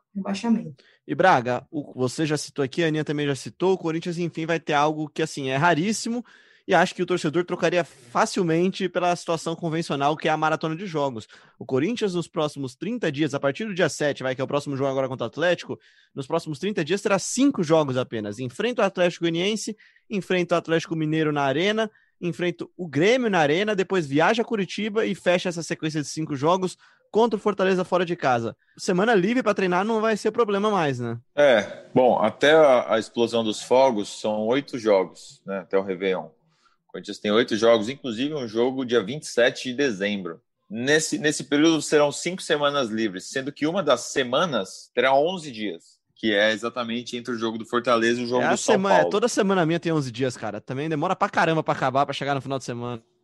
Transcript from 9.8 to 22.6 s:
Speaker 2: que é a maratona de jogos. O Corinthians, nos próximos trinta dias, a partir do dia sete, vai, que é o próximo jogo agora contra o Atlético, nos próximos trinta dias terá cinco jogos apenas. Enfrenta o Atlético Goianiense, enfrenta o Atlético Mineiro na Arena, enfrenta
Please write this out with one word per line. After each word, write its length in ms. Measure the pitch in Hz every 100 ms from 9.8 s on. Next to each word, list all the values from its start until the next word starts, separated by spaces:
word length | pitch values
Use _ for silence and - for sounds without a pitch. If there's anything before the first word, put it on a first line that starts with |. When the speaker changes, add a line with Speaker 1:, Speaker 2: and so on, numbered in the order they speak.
| 165 147 139 156
Speaker 2:
que 100 | 160
é 60 |
a 40 | 151
maratona 380 | 156 156 160
de 100 | 160
jogos. 440 | 202 156 139 113 - - - -
O 40 |
Corinthians, 480 | 120 131 165 240 208
nos 140 | 175 160
próximos 480 | - 151 139 135
trinta 380 | - 175 240 190
dias, 220 | 139 156
a 40 | 139
partir 280 | 139 139 220
do 80 |
dia 140 | 180 170
sete, 360 | - 151 135
vai, 100 | 131
que 60 | 131
é 40 |
o 40 | 131
próximo 280 | 143 147 139
jogo 140 | 139
agora 160 | 135 135
contra 180 | 127 120
o 20 |
Atlético, 500 | - 170 170 - 120 _ _ _
nos 140 | - 131
próximos 320 | 165 160 151
trinta 260 | 190 202
dias 160 | 147 196
terá 200 | 214 196
cinco 420 | - - 285 269
jogos 340 | 156 160 147 127
apenas. 440 | 117 113 104 101
Enfrenta 420 | 127 - 214 247
o 20 |
Atlético 380 | 196 190 175 165
Goianiense, 540 | 170 165 190 214 - 214 _ _ -
enfrenta 460 | 208 - 185 175 170
o 20 |
Atlético 380 | 165 165 - 160
Mineiro 340 | 156 156 156
na 120 | 147
Arena, 460 | 139 135 190 214 220 _ _ _
enfrenta 460 | 175 165 175 170